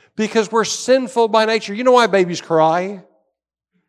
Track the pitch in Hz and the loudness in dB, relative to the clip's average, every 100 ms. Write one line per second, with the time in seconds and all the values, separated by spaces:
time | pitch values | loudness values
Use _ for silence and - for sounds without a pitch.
0 | _ - 214 226 208 226 208 - - 262 | _ -6 -4 -2 -2 -2 -2 -4 0 0
1 | 254 240 226 220 220 226 202 202 254 247 | 0 -2 0 2 2 -2 -4 -4 2 4
2 | 226 196 180 170 - 160 160 175 185 196 | 4 2 0 -4 -2 2 2 2 -4 -10
3 | - _ _ _ _ _ _ _ | -18 _ _ _ _ _ _ _